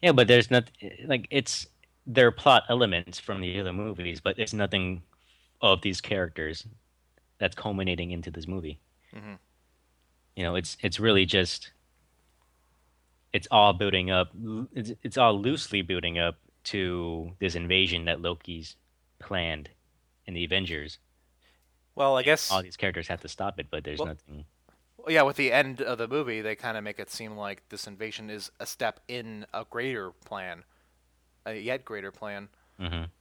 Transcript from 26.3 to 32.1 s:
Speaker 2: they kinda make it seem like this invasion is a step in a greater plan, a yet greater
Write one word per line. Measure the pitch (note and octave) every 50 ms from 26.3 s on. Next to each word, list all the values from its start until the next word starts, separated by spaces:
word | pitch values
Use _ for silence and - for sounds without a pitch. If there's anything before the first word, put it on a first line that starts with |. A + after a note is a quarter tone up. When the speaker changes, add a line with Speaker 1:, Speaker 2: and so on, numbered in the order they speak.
| A2+ A2
Speaker 2:
they | G#2+ G#2+ G#2+
kinda | - - A#2+ A2+ A2
make | G#2 G#2 G#2 -
it | G#2 -
seem | - - A#2 A2 G#2+
like | G#2 G#2 G2+ G2 F#2+ _ _
this | - G2+ -
invasion | - G2+ F#2+ A2 A2 G#2 - A2+ G#2+
is | G#2+ G#2+ F#2+ - _ _
a | -
step | - - - B2+ A2+ - - _ _
in | B2 B2 A#2 A2+ A2 G#2+ G#2 - -
a | G#2 A2+ _
greater | - A#2+ A#2+ C3 C3 A2+ G2 F#2 F2+
plan, | _ _ - A2 G2 F#2 F#2 F2 E2 E2+ _ _ _ _ _ _ _ _ _ _ _ _ _ _ _ _
a | G#2+ A2
yet | G#2+ G#2 A2+ B2+ C3+ C3
greater | - A2+ G#2 F#2+ G2